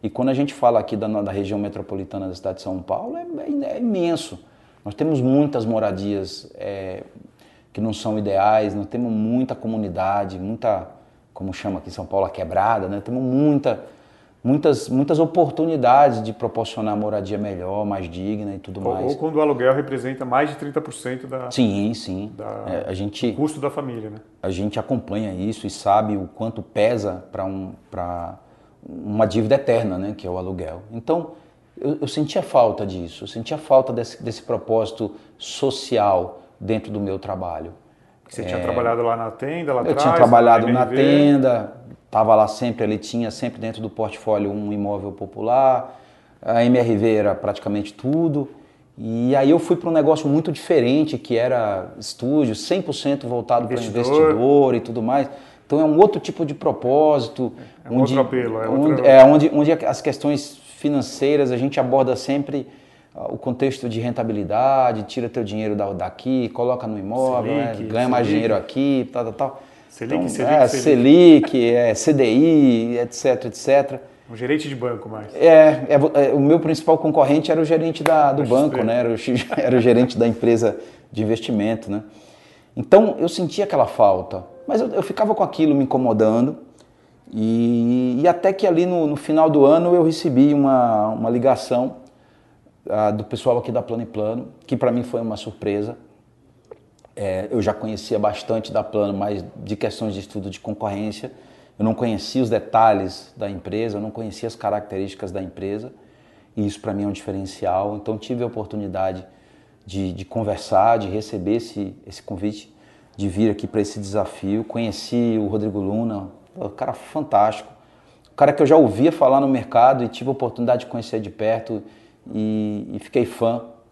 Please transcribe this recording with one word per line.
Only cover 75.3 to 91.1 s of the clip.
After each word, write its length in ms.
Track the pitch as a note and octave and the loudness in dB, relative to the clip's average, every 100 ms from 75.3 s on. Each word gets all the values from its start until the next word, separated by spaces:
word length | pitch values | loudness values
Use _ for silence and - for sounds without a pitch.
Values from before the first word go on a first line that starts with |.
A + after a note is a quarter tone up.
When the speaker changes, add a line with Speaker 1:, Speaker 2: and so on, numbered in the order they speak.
Speaker 1:
É, 520 | - E3 D#3+ D#3 C#3+ C3 | 4 10 12 10 6 2
é, 100 | C#3+ | 4
vo-, 140 | D3+ | 4
é, 200 | C#3+ C#3 | 4 4
o 60 | C#3+ | 4
meu 200 | C#3 E3 | 4 4
principal 380 | D#3 D#3 - D#3+ | 2 -2 2 2
concorrente 540 | D#3+ D#3 C#3 D3 D3+ | 4 4 4 4 2
era 100 | D#3+ | 0
o 40 | D3+ | 2
gerente 380 | D#3+ E3 D#3+ | 2 0 -2
da, 300 | D#3+ D#3 D3 | 2 4 4
do 80 | C#3 | 2
Speaker 2:
A 40 | C3 | 2
Speaker 1:
banco, 300 | B2 D3 B2+ | 2 2 0
Speaker 2:
X 60 | |
P. 20 | |
Speaker 1:
né? 160 | A2 A#2+ | 0 0
Era 100 | A#2 | 0
o 80 | A2+ | -2
x-, 300 | - A#2+ - | -2 -2 -2
<laughs> 60 | - | -2
era 200 | B2 B2+ | 2 4
o 20 | |
gerente 380 | A#2+ A#2+ B2 - | 6 4 4 2
da 100 | A#2 | 0
empresa 500 | A2+ A#2 A2+ A2+ - - - _ | 2 2 4 2 -2 -12 -20 _
de 120 | - | -6
investimento, 640 | G#2+ A2+ - A2+ G#2 A2+ G#2+ | -2 -2 -2 -2 -2 -4 -6
né? 140 | G2+ G#2+ - - - _ _ _ - | -10 -10 -20 -20 -20 _ _ _ -12
Então, 400 | - F#3+ A3 - | 6 6 6 0
eu 100 | E3+ | -4
sentia 340 | E3+ E3+ - | -2 -4 -2
aquela 220 | G3+ D#3 A2+ | -2 0 0
falta, 580 | - G#2 F#2+ F#2 F#2+ - - - | 4 4 4 -2 -10 -12 -16 -4
mas 140 | A#3+ | -2
eu, 60 | A#3+ | 0
eu 160 | G3+ | -2
ficava 320 | - - G#3+ A3 | -4 -2 -2 0
com 80 | |
aquilo 320 | F#3+ - D#3 C#3 | -2 2 2 2
me 80 | |
incomodando, 720 | C3 C3 B2+ G#2+ A2 A2+ C3 D3+ - _ _ _ _ _ - | 2 0 0 4 4 4 0 -2 -16 _ _ _ _ _ -12
e, 880 | A2 A2 A2+ A#2 A#2+ A#2 B2 B2+ B2 | -4 0 2 2 2 2 2 0 2
e 60 | E3 | 2
até 240 | E3+ F#3+ | 2 0
que 140 | F#3+ G3+ | 2 2
ali 200 | E3 F3+ | 2 2
no, 200 | F3 D#3 | 0 -2
no 100 | D3+ | -4
final 340 | - D#3 D#3+ | -2 2 4
do 160 | D3 C#3 | 6 6
ano 280 | D#3+ F3 | 6 4
eu 100 | F3 | 4
recebi 500 | D#3+ D#3+ E3+ B2+ C#3+ | 2 0 0 4 4
uma, 560 | D3 C#3 C3 A#2+ A2 | 4 4 4 2 2
uma 200 | G#2+ | 0